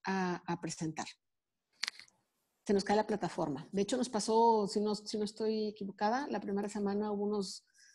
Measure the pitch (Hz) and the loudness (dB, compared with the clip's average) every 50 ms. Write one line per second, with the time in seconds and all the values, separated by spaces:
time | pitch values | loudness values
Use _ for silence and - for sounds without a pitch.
0 | - - 190 190 185 180 175 175 - - 170 170 - 165 165 - 165 156 156 - | -4 -2 0 2 2 0 0 -2 -2 -4 -4 -4 -4 -6 -6 -4 -4 -6 -4 -6
1 | - - - _ _ _ _ _ _ _ _ _ _ _ _ - - - - - | -8 -10 -10 _ _ _ _ _ _ _ _ _ _ _ _ -6 -6 -6 -6 -6
2 | - _ _ _ _ _ _ _ _ _ _ _ - - 208 196 190 - 202 214 | -20 _ _ _ _ _ _ _ _ _ _ _ 0 2 2 2 4 4 4 4
3 | 214 - 214 196 - 165 - - 170 151 143 151 160 - - 190 202 202 262 254 | 4 2 0 -2 -2 -4 -2 -2 -2 -2 -2 -4 -6 -4 0 0 0 2 2 0
4 | 247 240 - 214 202 - 220 226 233 233 226 220 208 196 - 214 208 214 208 202 | 0 0 -2 -2 0 4 4 6 6 6 6 4 2 2 0 0 0 0 0 -2
5 | - - - 214 214 208 - - 226 214 220 220 214 214 208 - 202 196 196 - | -4 -6 -4 -4 -4 -4 -4 -2 -2 0 0 0 -2 -2 -4 -6 -8 -8 -6 -2
6 | 208 208 233 254 294 - 233 208 202 202 196 196 202 208 - 214 202 196 202 202 | 0 0 0 0 -2 -2 -4 -4 -4 -2 -2 -2 -2 -2 -2 -2 -2 0 0 0
7 | 214 214 208 202 202 202 208 208 196 190 - - _ _ _ _ - - _ | -2 -2 -2 -2 -2 0 0 0 -2 -4 -6 -12 _ _ _ _ -20 -20 _